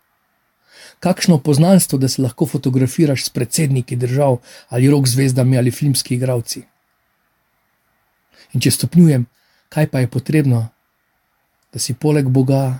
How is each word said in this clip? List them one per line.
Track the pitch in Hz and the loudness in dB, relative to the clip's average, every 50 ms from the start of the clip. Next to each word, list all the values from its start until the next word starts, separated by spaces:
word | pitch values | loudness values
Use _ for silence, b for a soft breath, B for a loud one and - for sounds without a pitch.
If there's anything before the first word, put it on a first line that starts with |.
| _ _ _ _ _ _ _ _ _ _ _ _ b b b b b b b b | _ _ _ _ _ _ _ _ _ _ _ _ b b b b b b b b
Kakšno | - 180 185 - - 190 170 135 | -2 -2 -2 0 2 2 2 2
poznanstvo, | - 151 143 135 165 185 196 175 - - 147 131 | 2 0 2 2 4 4 4 4 2 0 -2 -2
da | 135 127 | -2 -2
se | - - | -2 -2
lahko | 131 120 - - 165 | -4 -4 -2 -4 -4
fotografiraš | - - 135 - 139 127 127 131 123 - - 165 143 135 - - | -4 -4 -4 -4 -2 0 0 0 0 0 0 0 2 0 -2 -4
s | - | -6
predsedniki | - 131 123 - - - 156 135 135 127 120 - 127 | -6 -6 -6 -4 -4 -2 -2 0 -2 -2 -4 -4 -6
držav | 120 123 120 127 139 143 135 123 117 B B B B B B | -6 -4 -2 0 0 0 0 0 -2 B B B B B B
ali | 123 123 131 139 | -2 2 2 4
rock | 147 143 135 123 | 4 2 2 0
zvezdami | 120 131 139 131 127 131 123 127 131 123 | 0 0 0 0 0 0 2 2 2 2
ali | 123 123 | 0 0
filmski | - - 151 143 131 - - - 127 | -2 -2 -2 -2 -2 -2 -4 -6 -6
igralci? | 123 131 127 127 117 113 - - - - _ _ _ _ _ _ _ _ _ _ _ _ _ _ _ _ _ _ _ _ _ _ _ _ _ _ _ _ _ _ _ _ _ b b b b - | -4 -4 -4 -4 -4 -6 -8 -12 -14 -16 _ _ _ _ _ _ _ _ _ _ _ _ _ _ _ _ _ _ _ _ _ _ _ _ _ _ _ _ _ _ _ _ _ b b b b -4
In | 127 | -2
če | - 135 | 0 0
stopnjujem, | - - - - - 175 170 160 143 123 120 - _ _ _ _ _ _ _ _ | 0 -2 -4 0 4 4 6 6 4 2 -2 -4 _ _ _ _ _ _ _ _
kaj | - 156 151 - | -4 -2 -2 -2
pa | - 135 | -2 -2
je | 127 113 | -2 -2
potrebno, | - 123 - - 156 156 143 131 120 117 113 113 _ _ _ _ _ _ _ _ _ _ _ _ _ _ _ _ _ _ _ _ - | -4 -6 -4 0 0 2 2 2 0 0 -2 -6 _ _ _ _ _ _ _ _ _ _ _ _ _ _ _ _ _ _ _ _ -12
da | 117 | -10
si | - - 120 | -8 -8 -6
poleg | - - 151 151 151 139 127 | -4 -2 0 0 0 0 2
Boga | 127 139 131 131 135 135 139 131 131 | 2 2 2 2 0 0 0 -2 -4